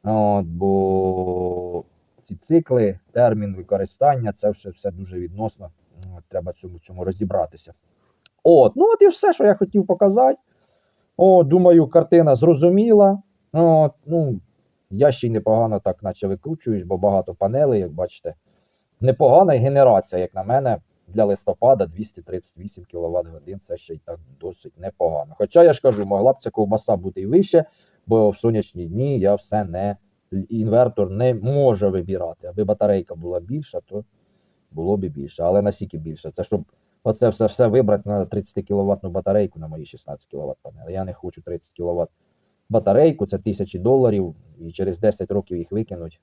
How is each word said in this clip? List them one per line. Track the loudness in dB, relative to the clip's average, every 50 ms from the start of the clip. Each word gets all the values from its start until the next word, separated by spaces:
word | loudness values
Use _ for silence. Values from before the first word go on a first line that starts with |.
| -4
От, | -2 0 0 2 2 0 0 -2
бо | -6 -6 -2 0 0 2 2 2 0 0 0 0 -2 -2 -2 -4 -4 -4 -4 -4 -6 -6 -6 -8 -8 -10 -10 -12 _ _ _ _ _ _ _ _
ці | _ -20
цикли, | -18 _ 0 0 0 2 2 0 0 0 0 -2 -6 _ _
термін | _ 2 2 2 2 0 -4 -6 -8
використання, | -10 -6 _ -4 -4 -4 -6 _ _ 0 2 2 0 -4 -6
це | -6 _ -4 -4
все, | -4 _ -14 -18
все | -18 _ -10 -10
дуже | -8 -8 -14 -12 -10 -12
відносно. | -12 -10 -10 -8 -8 -8 _ _ -20 -20 _ _ _ _ _ -20 -18 -18 -18
От, | -20 _
треба | _ -10 -8 -8 -8 -14
цьому, | _ -18 -20 -20 -20
цьому | _ -20 -14 -8 -8
розібратися. | -8 -6 -6 -6 -4 -2 -4 -4 -6 -8 -20 -20 -20 -20 _ _ _ _ _ _ _ _ _ _ -20 _ _ _
От, | 6 6 6 6 4 4
ну | 2 2 2 4
от | 6
і | 4
все, | 4 4 2 0 0 2
що | 4 2
я | 2 2
хотів | 2 -2 0 0 -2 0
показати. | 0 0 2 2 2 4 4 2 2 0 _ _ _ _ _ _ _ _ _ _ _ _ _ _ _ _
О, | 4 6 6 8 6 6
думаю, | 4 4 6 6 8 8 6 6
картина | 6 2 2 2 6 4 4 6 4 2
зрозуміла. | 4 4 4 4 4 4 4 4 4 4 4 6 6 6 4 4 0 _ _ _ _ _ _ 0
От, | 2 4 4 4 4 2 2 -2 _ _
ну, | -4 -2 -2 0 -2 -4 -6 _ _ _ _ _ _ _ _ _ _
я | -2 2 2 2
ще | 2 0 -4
й | -4
непогано | -4 -2 0 0 0 2 0 0 -2 -4
так | _ -6 -6 _ -8
наче | -10 -8 -6 -6
викручуюсь, | -6 -6 -6 _ -10 -10 -8 _ -6 -6 -6 -4
бо | -6 -6
багато | -2 0 0 0 0 -2 -4 -6
панелей, | _ -4 -2 0 0 0 2 0 0
як | -2 -4
бачите. | -6 -8 -8 -8 -10 -12 _ -14 -14 _ _ _ _ _ _ _ _ _ _ _ _ _
Непогана | -2 -2 0 4 4 6 6 6 6 4 2
генерація, | 0 0 0 4 4 6 6 6 4 0 -2 -6 -6
як | -6 -6 _
на | -10 -4
мене, | -2 -2 -2 0 -2 -4 -4 _ _ _ _ _
для | _ -2 0 0
листопада | 0 0 -2 _ -6 -4 _ 4 4 4 4 2
двісті | -6 -6 -14 -14 -14 _ -20
тридцять | -14 -12 -12 -12 _ -16 _
вісім | -18 -18 -18 _ -20 -20
кіловат | _ -12 -8 -8 -4 -4 -6 -6
годин, | -6 -14 -20 _ -18 -18 -18
це | _ _ -14
ще | -14 _ -18 -18
й | -18 _
так | -18 -18 -18 -20 _ -20 _
досить | -16 -16 -16 _ _ -20 _ _
непогано. | -16 -16 _ _ -2 -2 -2 -4 -8 -8 -6
Хоча, | _ -6 2 4 6 6
я | 6 4
ж | 4
кажу, | 0 0 0 0 -4
могла | -2 -2 2 2 2 0
б | 0
ця | -8 -8
ковбаса | _ -2 -2 0 -2 -2 0 -2 -4
бути | -2 -4 -10 -10 -8
і | -6
вище, | 0 2 2 2 4 2 2 2 0 _ _ _ _ _ _ _
бо | 0 2 2 2 2
в | 0
сонячні | 0 -2 -2 -2 -2 -4 -6 _ -14 -12
дні | -8 -6 -4 -4 -2 -2 0
я | 0 0 0
все | 0 -4 -6 -6 -6 -4
не, | -6 -8 -6 -6 -6 -8 _ _ _ _ _ _ _ -8 -8 -8 _
інвертор | -6 -4 -2 2 4 4 2 2 2 -2 -4 -4
не | -2 -2 0 0 0
може | -2 -4 -2 0 2 2 2 2 2 0 -2
вибирати. | -2 -2 -4 -6 -6 -6 -8 -10 -10 _ -16
Аби | -12 -6 -4 -2
батарейка | -2 -2 0 0 0 0 0 -2 _ -14
була | -14 -10 -8 -8 -8
більша, | -8 -8 -10 -10 -10 _ -14 -14 _
то | _ -14 -14 -14 _ _ _ _ _ _ _ _ _ _ _ _ _
було | -12 -8 -4 -4 -2
б | -2 -4
і | -8
більше. | -10 -12 -14 -14 -8 -4 -2
Але | 0 0 2
наскільки | 0 0 -4 -4 -12 -12 -12
більше? | -12 -12 -12 -14 -14 -16 -14
Це | -10 -10 -6
щоб | -6 -6 -6 -6 _ _ _ _ _ _ _ _
оце | -4 -2 0 0 0
все, | 0 0 -2
все | -2 0 0 0
вибрати, | 2 2 2 2 2 0 -2 -2
треба | -4 -4 -4 -4
тридцятикіловатну | -4 -6 -8 -8 -8 _ -12 -6 -4 -4 -2 0 -2 -2 -4 -6 -10
батарейку | -10 -6 -4 0 0 0 0 -2 _ -14
на | -16
мої | -14 -14 -16 -16
шістнадцять | -18 -20 -20 _ -16 -18 -18 _
кіловат | _ -14 -12 -12 -12 -12 _
панелі. | _ -20 -20 -18 -16 -12 -10
Я | -8 -8
не | -10 -12
хочу | _ -14 -14 -14 -14
тридцять | _ -12 -12 -12 _ _ _
кіловат | -8 -6 -6 -4 -4 -6 -6 _ _ _ _ _ _ _ _ _ _ _ _
батарейку, | -2 0 0 2 4 4 4 4 2 -2 -6
це | -6 -6
тисячі | -8 -6 -8 -6 -6 -8 -10 -8 -4
доларів, | 0 2 2 4 2 2 0 0 -4 -6 -10 _ _ _ _ _
і | -18 -16
через | -8 -6 -6 -6 -4 -6
десять | -8 -10 -8 -12 -10 -6
років | -6 -6 -6 _ -12
їх | -12 -10 _
викинуть. | -10 -10 -10 _ -12 -14 -14 -16 _ _